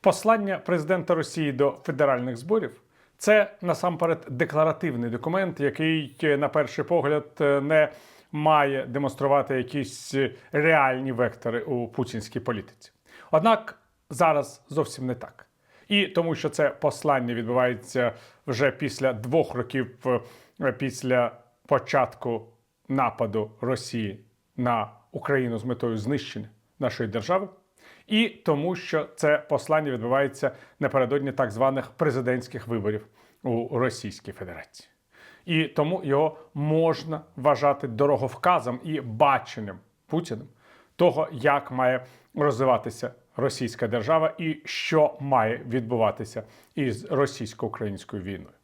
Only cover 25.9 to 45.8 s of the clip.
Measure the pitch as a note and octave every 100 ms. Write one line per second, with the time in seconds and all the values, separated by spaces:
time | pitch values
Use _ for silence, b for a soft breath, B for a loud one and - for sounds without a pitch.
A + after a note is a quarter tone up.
25.9 | A2 G#2 C#3+ - A2 G#2 _ _ _ B2+
26.9 | - A2+ A2 - F#3 F#3+ - _ _ B
27.9 | B _ G#3+ A3+ - - C#3+ E3 F3+ -
28.9 | D#3 C#3+ - D3+ D3+ - C#3+ - D#3 D3
29.9 | B2 A#2 C3+ C#3 C3+ C#3 B B B C#3+
30.9 | C3+ B2 C#3+ C3+ C3 B2+ G#2 C3+ C3+ -
31.9 | - D3+ B2+ B2 B2+ A#2+ B2 A2 A#2 G2+
32.9 | G#2+ - b b b C3 A#2 A#2 C3 B2+
33.9 | - G#2+ - - - F#2 D#2+ - - -
34.9 | _ _ B B B - D#3+ D#3 - D3+
35.9 | F3+ D3 C#3+ D#3 B B C#3+ D3+ D#3 E3
36.9 | D#3 D#3+ D#3 - - C#3 C#3+ C#3+ C#3+ C3+
37.9 | A2 C#3+ C3+ C3 - F3 F3 A#2+ B2 E3
38.9 | D#3 B2+ A2 C#3+ B2+ - - G#2 F2+ _
39.9 | _ _ D#3 E3+ A2+ C#3+ _ b b b
40.9 | - F3 C3 D#3 C#3 C#3 C#3+ - B2+ B2+
41.9 | B2+ B2+ B B - D3 A#2+ C3 A#2+ A#2+
42.9 | - A#2 - _ - B2+ - A#2+ - A#2
43.9 | A#2 A2 D#3+ D#3 - E3 D#3 - - -
44.9 | D#3+ D3+ - C#3 C3 A2 A#2+ B2+ B2+